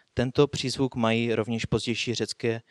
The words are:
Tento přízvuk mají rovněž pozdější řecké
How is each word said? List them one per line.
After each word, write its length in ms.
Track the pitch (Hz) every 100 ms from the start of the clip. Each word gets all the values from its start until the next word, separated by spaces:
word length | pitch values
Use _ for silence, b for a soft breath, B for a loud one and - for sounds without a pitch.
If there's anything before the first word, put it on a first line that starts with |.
| b
Tento 320 | - 123 135 147
přízvuk 480 | - 131 - 131
mají 400 | 123 113 113 117
rovněž 300 | 110 107 113
pozdější 500 | - 113 - 113 -
řecké 480 | 110 110 - 120 113 b